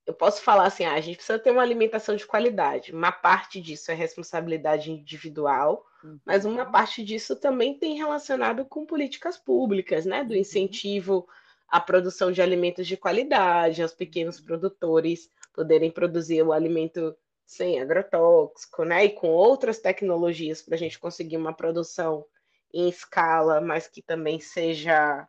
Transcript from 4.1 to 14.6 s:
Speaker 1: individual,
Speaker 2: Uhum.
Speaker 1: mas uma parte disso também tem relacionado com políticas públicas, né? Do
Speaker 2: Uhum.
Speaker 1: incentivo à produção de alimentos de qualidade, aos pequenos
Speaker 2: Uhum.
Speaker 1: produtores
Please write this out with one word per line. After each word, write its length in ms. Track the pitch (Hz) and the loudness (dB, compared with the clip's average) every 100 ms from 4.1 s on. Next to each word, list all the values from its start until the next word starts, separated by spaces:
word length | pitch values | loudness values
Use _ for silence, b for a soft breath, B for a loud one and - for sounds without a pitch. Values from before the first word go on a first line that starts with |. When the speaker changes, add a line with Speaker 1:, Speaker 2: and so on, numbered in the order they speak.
| - 165 170 165 160 151 151 151 | -8 -10 -6 -4 -4 0 -2 -2
Speaker 1:
individual, 920 | 160 147 151 165 151 147 131 147 - - b | -12 -12 -16 -14 -4 0 2 2 0 -6 b
Speaker 2:
Uhum. 180 | 156 151 | -20 -16
Speaker 1:
mas 200 | - 190 | 0 0
uma 220 | 208 240 262 | 0 -4 0
parte 360 | 226 220 - | 0 0 -4
disso 320 | 208 220 - | -8 -8 -8
também 440 | 262 285 254 247 277 | -4 -2 0 -2 -2
tem 180 | 320 302 | -6 -4
relacionado 680 | 302 294 285 262 226 226 269 | -4 -6 -4 -2 -2 -2 -6
com 180 | 311 302 | -10 -8
políticas 520 | 320 277 - 339 359 | -4 -6 -6 -10 -8
públicas, 680 | - 254 254 196 185 165 | 0 0 2 -2 -2 -4
né? 180 | 175 214 | -2 -4
Do 120 | 262 | -2
Speaker 2:
Uhum. 60 | 214 | -2
Speaker 1:
incentivo 880 | 196 202 190 214 202 202 180 190 180 b b b b | -2 -2 -4 -4 -6 -6 -2 -2 -4 b b b b
à 140 | 175 | -2
produção 500 | 175 180 180 180 185 | 4 2 2 -2 0
de 120 | 180 | 2
alimentos 440 | 180 180 175 175 175 | 2 2 0 -2 -6
de 100 | 185 | -4
qualidade, 880 | 190 190 277 277 185 175 165 165 | -2 0 2 2 4 4 2 2
aos 120 | 165 | -4
pequenos 440 | - 175 170 165 170 | -6 -8 -6 -6 -8
Speaker 2:
Uhum. 60 | |
Speaker 1:
produtores 880 | - 165 | -8 -4